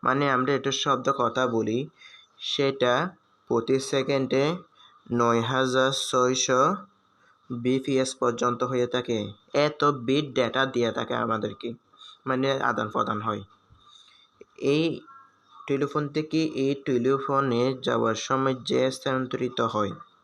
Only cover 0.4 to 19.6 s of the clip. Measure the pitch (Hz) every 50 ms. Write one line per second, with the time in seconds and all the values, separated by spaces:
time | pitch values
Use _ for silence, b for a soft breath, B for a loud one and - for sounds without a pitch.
0.4 | 131 139 143 131 135 139 131 - - 147 135 127 127 135 135 - 123 117 120 131
1.4 | 127 123 117 113 107 110 110 123 143 156 B B B B B B B B _ _
2.4 | - - - - 139 135 135 135 127 123 123 131 165 185 - _ _ _ _ _
3.4 | _ _ 120 117 113 - 135 131 135 - - 139 135 135 139 135 131 127 - 131
4.4 | 139 151 170 175 - _ B B B B B B _ - 120 120 120 117 117 117
5.4 | 113 117 135 131 131 131 127 131 131 135 139 - - - - 127 127 127 131 127
6.4 | - - 131 127 135 160 196 196 - - _ _ _ _ b b b b b b
7.4 | _ _ 127 120 120 127 131 135 131 - 135 131 131 127 - - 131 123 117 120
8.4 | 123 123 120 117 127 123 131 123 123 120 - 127 120 - 117 110 104 101 104 -
9.4 | _ _ - 143 147 151 147 - 147 147 143 131 117 120 131 143 151 135 123 131
10.4 | 123 113 - 131 135 131 131 123 120 113 107 113 117 110 120 117 117 113 113 110
11.4 | - 110 101 - - 117 117 - _ _ B B B B B B _ 131 131 127
12.4 | 131 135 135 135 131 127 117 - 113 107 - 120 - - 110 104 107 113 107 104
13.4 | 101 - _ _ _ _ - _ B B B B B B B B B B B _
14.4 | - _ _ - - 139 143 151 160 165 - - - - - - - _ _ _
15.4 | _ _ - - - - 139 135 143 143 - 156 147 143 143 156 156 156 - 160
16.4 | 160 - - - 135 135 139 139 - 151 131 120 120 127 139 135 135 - 139 135
17.4 | 139 135 120 117 123 131 135 131 - 123 120 117 117 113 110 104 - - 131 131
18.4 | 135 135 131 127 117 - 151 127 131 131 131 - - 139 131 131 131 127 131 123
19.4 | 127 123 - -